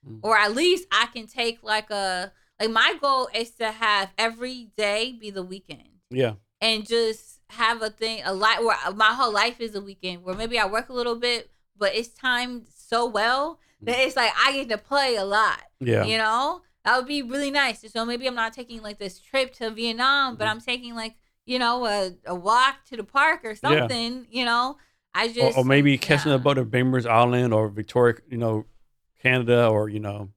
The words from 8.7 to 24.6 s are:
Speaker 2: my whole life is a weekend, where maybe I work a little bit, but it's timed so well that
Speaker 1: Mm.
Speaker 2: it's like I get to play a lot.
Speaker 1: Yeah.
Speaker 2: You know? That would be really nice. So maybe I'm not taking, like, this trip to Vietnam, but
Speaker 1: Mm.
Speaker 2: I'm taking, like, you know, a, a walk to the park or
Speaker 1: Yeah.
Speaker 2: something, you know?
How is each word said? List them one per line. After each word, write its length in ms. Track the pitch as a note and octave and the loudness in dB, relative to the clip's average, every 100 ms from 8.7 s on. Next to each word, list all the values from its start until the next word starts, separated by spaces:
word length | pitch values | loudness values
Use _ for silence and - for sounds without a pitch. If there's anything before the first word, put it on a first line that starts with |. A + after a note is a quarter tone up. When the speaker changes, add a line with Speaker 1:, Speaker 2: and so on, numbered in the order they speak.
| - C#3+ G3+ | 0 -2 2
Speaker 2:
my 180 | G#3+ | 2
whole 180 | A#3+ B3 | 4 0
life 300 | G#3 A#3 A#3+ | 2 0 -2
is 140 | A3+ G#3 | -10 -10
a 60 | |
weekend, 420 | G3 F#3+ F#3 F3 | -12 -10 -10 -8
where 120 | F3+ F#3+ | -8 -8
maybe 240 | A3+ A#3 | -4 -2
I 60 | G3 | 0
work 240 | A3 A#3+ | -2 -4
a 40 | |
little 220 | B3+ A#3+ A#3 | -6 -4 -2
bit, 360 | A#3+ A#3 - _ _ G3 | -2 -2 -6 _ _ _
but 180 | G3+ G#3+ | -2 -2
it's 140 | A#3 | -8
timed 580 | _ B3+ A#3+ B3 A#3+ A3+ _ | _ -2 -2 -4 -10 -16 _
so 300 | - A#3 A#3+ | -4 -2 0
well 540 | G#3 A3 C4 D4+ E4 _ _ | 0 0 0 -2 -8 _ _
that 120 | G#3 B3 | -4 0
Speaker 1:
Mm. 100 | C4 | 0
Speaker 2:
it's 120 | C4 | 2
like 160 | A3+ - | 0 2
I 140 | B3+ | 2
get 160 | C#4 B3 | 0 -4
to 80 | G#3 | -6
play 380 | _ C#4 C4+ A3+ | _ 0 0 0
a 80 | |
lot. 380 | G3 G#3 G#3 - - _ | 0 2 2 -2 -10 _
Speaker 1:
Yeah. 240 | B2 A2 | 0 2
Speaker 2:
You 140 | D3 A3 | 2 2
know? 460 | A3 A#3 C#4+ F4+ _ _ | 2 2 0 -4 _ _
That 140 | - B3+ | 0 0
would 100 | B3+ | 0
be 140 | D4 | -6
really 280 | A#3+ C4+ C#4 | -4 -4 -2
nice. 400 | C#4+ C4+ G#3 A3 | 0 0 -4 -8
So 160 | A#3 A3+ | -6 -4
maybe 220 | A#3+ C4 | -4 -4
I'm 80 | A#3+ | -4
not 160 | A3+ | -6
taking, 300 | A#3+ A#3+ A3+ | -6 -14 -14
like, 180 | G#3+ G3+ | -14 -10
this 220 | G3+ F#3 | -12 -12
trip 320 | _ C4+ B3+ | _ -2 -2
to 160 | - A3+ | -4 -8
Vietnam, 640 | A3 A#3 A3+ C4 C#4+ C4+ A3+ | -4 -4 0 0 2 0 -2
but 120 | G#3+ | -4
Speaker 1:
Mm. 40 | |
Speaker 2:
I'm 80 | A3 | -4
taking, 360 | A#3+ B3 A#3+ A#3 | -6 -8 -8 -12
like, 200 | A3+ _ _ _ - | -12 _ _ _ -6
you 140 | B3+ | -2
know, 260 | A#3+ B3 A#3 | 0 0 -2
a, 260 | G#3 F#3+ F3+ - | -2 -4 -6 -10
a 100 | F3+ | -4
walk 480 | F#3 A#3 A#3+ - _ | 2 4 4 0 _
to 80 | A#3 | -12
the 80 | G3+ | -2
park 400 | C#4 D#4 D#4+ A3+ | 2 2 2 -6
or 60 | |
Speaker 1:
Yeah. 40 | G#3+ C#4 D4+ | -4 2 2
Speaker 2:
something, 480 | - A#3+ A#3 B3+ A3 | 2 -2 -4 -8 -10
you 140 | A#3 | -4
know? 320 | A#3+ A#3 | 0 0